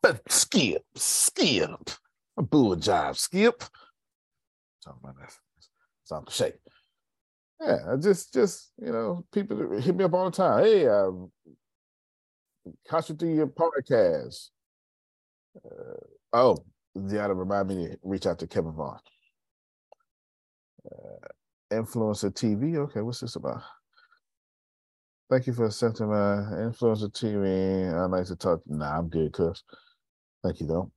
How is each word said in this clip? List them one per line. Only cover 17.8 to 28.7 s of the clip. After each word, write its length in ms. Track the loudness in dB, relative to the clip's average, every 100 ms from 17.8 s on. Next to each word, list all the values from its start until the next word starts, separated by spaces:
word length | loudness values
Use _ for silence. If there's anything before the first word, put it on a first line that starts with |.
| -6
to 100 | -8
reach 240 | -6 -2 -2
out 100 | -4
to 80 | -4
Kevin 260 | -4 -4
Vaughn. 260 | -4 -8 -8 _ _ _ _ _ _ _ _ _ _ _ _ _ _ _ _ _ _ -20
Uh, 420 | -20 -18 -20 -20 -20 _ _ _
Influencer 600 | -4 -4 -2 -2 -2 -4
T 200 | -2 -2
V. 240 | 0 -2 -2
Okay, 240 | -4 -4
what's 180 | -6 -6
this 160 | -10 -8
about? 280 | -8 -8 -12 -20 _ _ _ _ _ _ _ _ _ _ _ _ _ _ _
"Thank 180 | 0 0
you 60 |
for 120 | 0 0
accepting 420 | 2 -2 0 -2
my 360 | 2 2 0 -2 -4
Influencer 560 | -6 0 0 2 -2
T 140 | -4 -4
V. 680 | 0 0 2 2 0 0 0
I'd 100 | 0
like 180 | 0 -2
to 100 | -4
talk." 260 | 0 0
Nah, 320 | -2